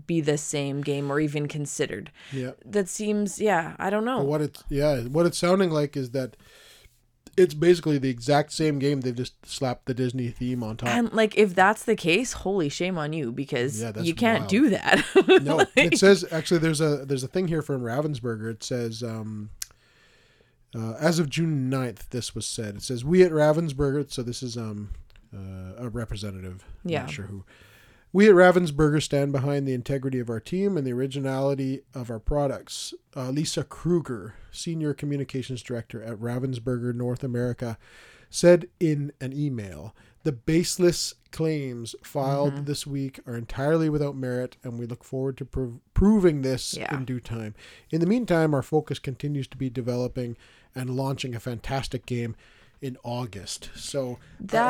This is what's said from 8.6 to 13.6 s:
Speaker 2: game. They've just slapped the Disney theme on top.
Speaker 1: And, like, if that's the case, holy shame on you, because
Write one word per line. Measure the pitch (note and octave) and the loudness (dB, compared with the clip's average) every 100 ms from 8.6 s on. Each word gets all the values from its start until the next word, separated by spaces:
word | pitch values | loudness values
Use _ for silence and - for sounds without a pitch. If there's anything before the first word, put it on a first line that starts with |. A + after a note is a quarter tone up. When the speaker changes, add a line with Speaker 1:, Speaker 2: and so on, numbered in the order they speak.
| D#3 C#3+ | 0 2
Speaker 2:
game. | C#3 C#3+ | 0 0
They've | B2+ | -2
just | A#2+ B2 - | -4 -8 -10
slapped | - - C3 A#2 - | -12 -6 -4 -4 -6
the | |
Disney | A#2+ B2+ B2+ A#2+ | -2 -2 -2 -6
theme | - B2 B2 | -4 -4 -4
on | A2 A2+ | -4 -4
top. | A#2+ | -2
Speaker 1:
And, | A#3+ A#3 | 0 2
like, | A3 A3 - | 2 2 4
if | G#3+ | 4
that's | F3+ F#3+ A3 | 6 4 4
the | - G#3+ | 0 0
case, | E3 F#3 B3+ | 2 2 0
holy | - F#3 G3 D3 | -4 -2 0 -2
shame | - F3+ F3 | -2 -4 -2
on | D3 | -4
you, | D#3+ A#2+ | -4 -6
because | C3+ C#3 C3 | -6 -4 -2